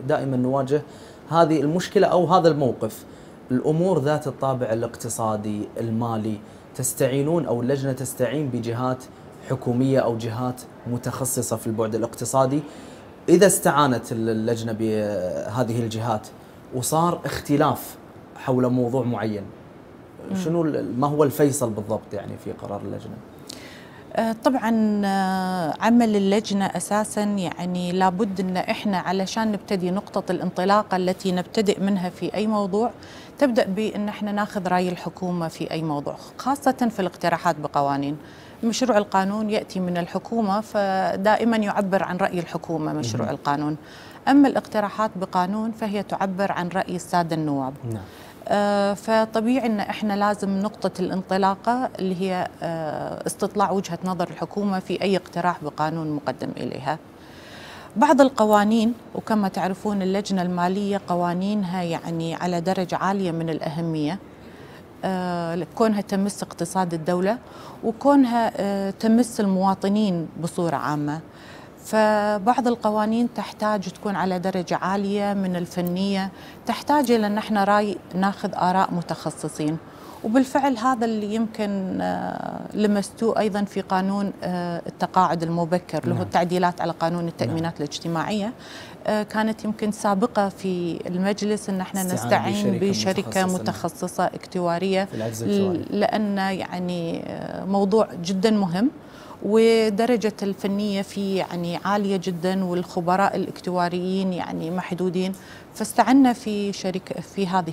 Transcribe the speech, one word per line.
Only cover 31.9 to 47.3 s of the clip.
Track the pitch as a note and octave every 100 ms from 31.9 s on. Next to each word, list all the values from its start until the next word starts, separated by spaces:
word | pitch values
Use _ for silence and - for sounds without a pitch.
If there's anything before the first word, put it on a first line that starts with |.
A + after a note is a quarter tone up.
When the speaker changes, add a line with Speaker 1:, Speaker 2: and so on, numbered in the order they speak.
| G3+ F3+
Speaker 2:
في | - E3+
أي | - G#3+
موضوع | G#3+ G3+ G3+ A#3 - - - - -
تبدأ | C#4+ A#3 F#3+
بإن | F#3+ G#3+ - G#3
إحنا | G#3 G#3
ناخذ | G3+ G#3 G#3 F3+
رأي | F3+ F3+
الحكومة | F3 E3+ - F3+ F3+ D#3+
في | - E3
أي | D#3+
موضوع، | D#3+ D3 C#3+ C#3+ - -
خاصة | B3+ C#4 C4+ B3+ A#3
في | G#3
الاقتراحات | F3+ - F3 E3 F3 D3+
بقوانين. | D3 D3 C#3 C#3 C#3 D#3 - - - -
مشروع | A#3 - B3+ G#3
القانون | G3+ F#3+ F#3+ G#3 G#3+
يأتي | G#3+ - F#3
من | F3+ F3
الحكومة، | F3 F#3+ - A#3 G#3 G3+
فدائما | G#3+ G#3+ G3 F#3+ F3+ F#3+ G3+ G#3+ A#3 A3+
يعبر | G3+ - G3 F#3+
عن | E3 F3+
رأي | G3 F3+
الحكومة | E3 E3 - D#3+ D3+
مشروع | D3+ A#2 A#2 D3
Speaker 1:
مهم. |
Speaker 2:
القانون. | C#3+ C#3+ C#3+ D3 D#3 - - - - -
أما | C#4 C4+
الاقتراحات | G#3 - G#3+ G3+ - G#3+ F#3+
بقانون | F#3+ F#3 F3+ G#3+ A3
فهي | A3 A3 G3+
تعبر | F#3+ E3 G3 F#3 G3
عن | D#3+ E3+
رأي | F#3 - F3+
السادة | - F3+ E3+